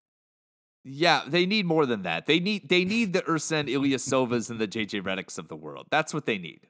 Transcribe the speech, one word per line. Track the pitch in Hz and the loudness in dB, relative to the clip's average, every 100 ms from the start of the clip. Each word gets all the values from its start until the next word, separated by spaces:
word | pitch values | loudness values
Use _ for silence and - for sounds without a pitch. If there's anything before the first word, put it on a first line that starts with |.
| _ _ _ _ _ _ _ _ 127 | _ _ _ _ _ _ _ _ -14
Yeah, | 139 170 143 104 | 0 2 2 2
they | 175 180 | 0 2
need | 214 175 | 2 2
more | 160 135 | 2 2
than | 107 | 0
that. | 90 82 - | -2 -2 2
They | 165 | 2
need, | 185 202 139 | 2 -4 0
they | 180 180 | 2 2
need | 226 214 | 0 0
the | 175 | 0
Ersan | - 160 - 156 143 | 0 -2 0 -2 0
Ilyasovas | 135 139 127 - 135 123 120 104 | 0 2 0 2 2 2 0 -2
and | 113 | -4
the | 107 | -4
J | 110 104 | -2 -4
J | 104 | -4
Redicks | 95 95 90 - | -4 -4 -6 -10
of | 80 | -12
the | 78 | -12
world. | 76 69 - | -12 -14 -2
That's | 147 151 | 0 0
what | 156 143 | -2 -2
they | 101 | -4
need. | 82 - _ | -6 -16 _